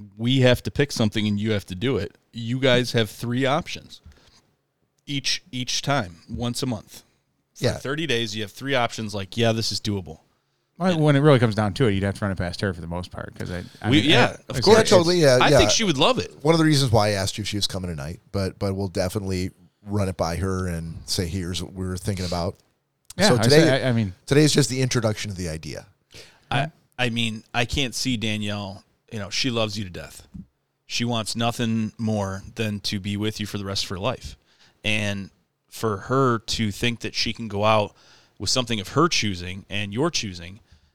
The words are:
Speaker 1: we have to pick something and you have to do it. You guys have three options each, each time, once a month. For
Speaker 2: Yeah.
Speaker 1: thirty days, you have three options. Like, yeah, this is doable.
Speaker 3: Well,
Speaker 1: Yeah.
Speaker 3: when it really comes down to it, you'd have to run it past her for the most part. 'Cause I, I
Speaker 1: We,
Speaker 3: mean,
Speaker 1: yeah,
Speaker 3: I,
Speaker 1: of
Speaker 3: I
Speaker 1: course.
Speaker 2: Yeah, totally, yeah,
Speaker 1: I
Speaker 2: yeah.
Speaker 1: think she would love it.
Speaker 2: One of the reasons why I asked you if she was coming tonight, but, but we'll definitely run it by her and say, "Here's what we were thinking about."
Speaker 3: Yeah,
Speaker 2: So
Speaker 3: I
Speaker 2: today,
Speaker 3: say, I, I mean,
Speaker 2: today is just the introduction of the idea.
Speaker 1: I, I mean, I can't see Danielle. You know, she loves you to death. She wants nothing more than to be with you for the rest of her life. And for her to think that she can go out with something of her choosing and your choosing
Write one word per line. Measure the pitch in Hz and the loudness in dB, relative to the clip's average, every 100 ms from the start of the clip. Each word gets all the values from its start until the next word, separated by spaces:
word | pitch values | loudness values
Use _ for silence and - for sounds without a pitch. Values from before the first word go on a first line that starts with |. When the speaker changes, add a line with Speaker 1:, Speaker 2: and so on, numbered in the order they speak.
| 104 101 | -18 -4
Speaker 1:
we | 117 131 | 0 4
have | 123 123 | 6 4
to | - | 0
pick | - 147 | -2 0
something | - 107 113 104 | 0 0 2 0
and | 104 | 0
you | 110 | 0
have | 104 - | -2 -4
to | |
do | 90 123 104 | -4 -2 -2
it. | - _ _ | -4 _ _
You | 117 117 127 | -10 -6 0
guys | 131 123 123 | 4 4 2
have | 120 107 | 0 0
three | - 120 123 131 | -4 -4 0 0
options | 156 - 80 71 - - - _ _ _ _ _ _ _ _ - | 0 -4 -12 -14 -20 -20 -20 _ _ _ _ _ _ _ _ -6
each, | 139 - - - | -4 -2 -4 -6
each | 127 127 - | -8 -4 -4
time, | 139 139 92 85 - | 0 -2 -2 -10 -12
once | - 120 120 | -6 -4 -4
a | 127 | -4
month. | 110 - - _ _ _ _ _ | -6 -10 -20 _ _ _ _ _
For | - | -2
Speaker 2:
Yeah. | 120 - | -2 -2
Speaker 1:
thirty | 127 147 160 | -4 -4 -2
days, | 117 117 107 | -2 -2 -6
you | |
have | 101 | -8
three | - 135 | -8 -2
options. | 131 117 - 107 | 0 0 -2 -6
Like, | 101 95 117 | -8 -6 0
yeah, | 113 | 2
this | 113 107 | 2 -2
is | 104 | -4
doable. | 107 101 82 80 _ _ _ _ _ - | -4 -4 -6 -16 _ _ _ _ _ -4
Speaker 3:
Well, | 185 | 0
Speaker 1:
Yeah. | 165 | 2
Speaker 3:
when | 151 139 | 4 6
it | |
really | 151 127 | 6 6
comes | 120 | 4
down | 104 104 | 2 0
to | 95 120 | 2 2
it, | |
you'd | 98 | 2
have | 101 - | 0 -2
to | |
run | 101 | -4
it | 92 | -4
past | 87 - | -6 -4
her | 101 | -4
for | 87 | -4
the | 82 | -6
most | 87 92 | -8 -8
part. | - - | -12 -12
'Cause | - 92 | -10 -10
I, | 87 87 - | -8 -10 -6
I | 107 | 2
Speaker 1:
We, | 147 | 2
Speaker 3:
mean, | 139 | 6
Speaker 1:
yeah, | 185 110 - | 4 4 0
Speaker 3:
I, | - | -8
Speaker 1:
of | 135 | 0
Speaker 3:
I | |
Speaker 1:
course. | 143 220 | 6 6
Speaker 2:
Yeah, | |
totally, | 220 185 165 180 | 8 6 6 6
yeah, | 143 127 | 6 6
Speaker 1:
I | 190 | 8
Speaker 2:
yeah. | 139 | 6
Speaker 1:
think | - | 6
she | - | 4
would | 208 135 | 2 2
love | 202 240 | 2 2
it. | 85 - | -4 -2
Speaker 2:
One | 147 | 2
of | 165 | 4
the | 156 | 6
reasons | 143 135 | 4 4
why | 107 104 | 4 2
I | |
asked | 98 98 - | 0 -2 -4
you | |
if | 98 | -4
she | 101 | -2
was | - | -2
coming | 98 90 | -4 -6
tonight, | 78 71 - _ | -6 -8 -12 _
but, | 98 95 - | -4 -4 -4
but | 101 | -4
we'll | 95 95 | -2 -4
definitely | 95 90 110 95 92 95 - _ _ | -2 -2 -2 -4 -2 -4 -8 _ _
run | 104 101 95 | -6 -2 -2
it | - | -2
by | 82 85 | -2 -2
her | 95 92 92 | -2 -2 -4
and | 82 82 78 - | -6 -8 -10 -6
say, | - 85 | -4 -4
"Here's | 95 85 85 | -4 -6 -6
what | - | -8
we | 95 92 | -8 -8
were | 92 | -6
thinking | - 95 87 | -6 -6 -4
about." | 87 87 - _ _ _ _ - - | -4 -4 -6 _ _ _ _ -10 2
Speaker 3:
Yeah, | 202 | 4
Speaker 2:
So | 117 | 4
Speaker 3:
I | |
Speaker 2:
today, | 117 147 | 6 6
Speaker 3:
say, | 160 131 | 6 4
I, | 127 | 2
I | |
mean, | 117 101 - - | 0 0 -4 2
Speaker 2:
today | 139 | 6
is | 151 | 6
just | - 131 | 4 2
the | 131 | 2
introduction | 127 127 110 101 104 | 0 2 0 -2 -6
of | 90 | -6
the | 87 | -6
idea. | 80 76 - - _ _ - - _ - | -6 -10 -12 -14 _ _ -20 -20 _ -4
Speaker 1:
I, | 120 160 - _ - | -2 -4 -8 _ -4
I | 123 | -2
mean, | 117 113 110 - | 0 -2 -4 -6
I | 117 | -4
can't | 123 143 127 | -2 -2 -2
see | - 131 113 | -2 -2 -2
Danielle. | 110 107 104 104 98 95 _ _ _ | -2 -2 -4 -6 -8 -12 _ _ _
You | 110 | -12
know, | 95 | -6
she | - 135 | -4 -2
loves | 117 107 101 | 0 -2 -4
you | |
to | 95 | -8
death. | 82 73 - - - - _ _ _ | -10 -14 -18 -20 -20 -20 _ _ _
She | - - 120 | -8 -4 -2
wants | 113 104 | -2 -4
nothing | 113 117 120 117 113 107 - | -2 -2 0 0 0 -2 -4
more | 110 107 98 98 - - | -2 -2 -2 -6 -10 -6
than | 110 104 | -4 -4
to | - 107 | -4 -4
be | 98 101 | -4 -4
with | 107 - | -4 -4
you | 104 | -6
for | 104 | -6
the | |
rest | 98 95 | -6 -6
of | - | -6
her | 92 | -4
life. | 113 - - - _ _ _ _ | -4 -4 -10 -18 _ _ _ _
And | 107 107 104 101 95 _ _ _ _ | -2 0 -2 -4 -8 _ _ _ _
for | - 113 98 | -6 -4 -4
her | - 131 131 113 | -2 2 2 0
to | - - 107 | -2 -2 -2
think | - 120 117 | -2 -2 -2
that | 104 | -6
she | - 120 | -4 -4
can | 110 113 | -6 -6
go | 101 | 0
out | 107 110 101 _ _ _ _ - | 4 4 2 _ _ _ _ -8
with | 98 | -2
something | 127 120 110 | -2 -2 -4
of | 92 | -2
her | 139 170 | 0 2
choosing | - 107 90 90 95 - | 2 -2 -4 -8 -12 -8
and | 101 104 | -8 -6
your | 104 165 | -4 -2
choosing | - 107 87 85 101 _ _ _ | -4 -6 -10 -16 -18 _ _ _